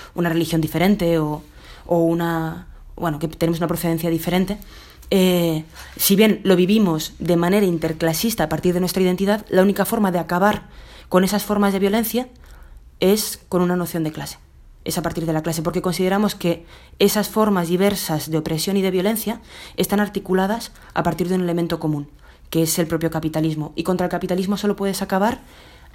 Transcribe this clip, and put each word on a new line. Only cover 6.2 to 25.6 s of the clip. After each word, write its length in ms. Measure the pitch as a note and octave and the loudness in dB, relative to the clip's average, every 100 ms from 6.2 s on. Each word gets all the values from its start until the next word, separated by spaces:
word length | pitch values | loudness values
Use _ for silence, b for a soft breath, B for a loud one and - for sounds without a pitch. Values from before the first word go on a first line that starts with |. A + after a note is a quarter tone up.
| A3 G#3+ | 4 4
lo 120 | F#3+ F3 | 4 4
vivimos 580 | F#3 A3 F#3+ D#3 - - | 4 4 2 0 -4 -6
de 180 | E3+ E3+ | 0 2
manera 300 | F3 G#3 G3 | 2 2 2
interclasista 760 | E3+ D#3+ D#3+ E3 D#3+ A#3 - | 0 -2 -2 -2 0 -2 0
a 40 | D#3 | -2
partir 240 | D#3 F3+ | 0 0
de 80 | F3+ | 0
nuestra 220 | F3+ F#3+ | 0 2
identidad, 420 | F#3 F3+ G3 G#3+ - | 0 2 0 0 2
la 120 | F#3+ | 4
única 220 | G3 F#3+ | 4 2
forma 260 | F#3 A3+ G3 | 0 0 0
de 100 | F3 | 0
acabar 480 | E3 F3 G3+ G#3 - B B B B | -2 2 2 0 -6 B B B B
con 160 | F3+ | 2
esas 180 | F#3+ G3+ | 2 0
formas 300 | - G3+ G3+ | 0 2 2
de 80 | G3 | 2
violencia 480 | G3 A3 A3+ A#3 B3+ - b b b b - - | 0 0 0 -4 -6 -14 b b b b -20 0
es 400 | F#3 G#3 - - - | 2 2 0 -10 -4
con 140 | F3+ | 0
una 120 | F3 | 2
noción 300 | F3+ E3+ E3+ | 0 -2 -4
de 80 | D#3 | -4
clase, 260 | D3+ C#3+ - - - - - | -6 -10 -14 -20 -20 -20 -12
es 120 | - E3+ | -6 -4
a 60 | |
partir 240 | E3 E3 E3 | -4 -4 -2
de 60 | |
la 100 | D#3 | -2
clase, 200 | E3 D#3+ | -2 -2
porque 200 | D#3+ E3+ | -2 -2
consideramos 540 | F#3 E3+ F#3 G3 G#3 - | -2 0 0 2 0 0
que 280 | F3 E3 B B B - | -2 -2 B B B 2
esas 280 | G3+ G#3+ G3+ | 2 2 0
formas 380 | A3 G#3+ F#3+ E3 | 0 2 2 0
diversas 640 | F3 G3+ G3 - D#3 D#3 | 2 2 0 -2 -4 -2
de 80 | D#3+ | -2
opresión 380 | D#3 D#3+ G3 G3 | -2 -2 0 0
y 60 | |
de 100 | F#3+ | 0
violencia 480 | F#3 G3 A3 G#3 A3+ B B B B | 0 0 -2 -4 -8 B B B B
están 220 | F#3 G3+ | 0 2
articuladas 720 | G3+ G3+ F#3 F#3 F#3+ A#3 - B B | 0 -4 -2 0 2 -2 -6 B B
a 80 | - | -2
partir 260 | E3+ E3 F3 | -2 0 0
de 60 | |
un 60 | F#3 | 0
elemento 400 | F3 E3+ E3+ E3 | 0 -2 -2 -2
común, 280 | D#3+ D3 C#3+ b b b - | -2 -4 -6 b b b -4
que 140 | E3 | 0
es 160 | D#3+ - | 0 0
el 80 | E3 | -2
propio 240 | E3 D#3+ | -2 -2
capitalismo. 640 | D#3+ D#3+ D#3+ D#3+ D#3 D3 | -2 -4 -2 -2 -2 -6
Y 80 | - | -6
contra 220 | E3 F3+ | -2 -2
el 60 | F3+ | -2
capitalismo 440 | F3 F#3 F3+ F#3+ G3+ | -4 -2 -2 -2 -2
solo 200 | G#3 G3 | -2 -2
puedes 260 | G3 F#3+ | -4 -4
acabar 380 | G3 F#3+ G#3+ B3+ B B | -2 0 0 -2 B B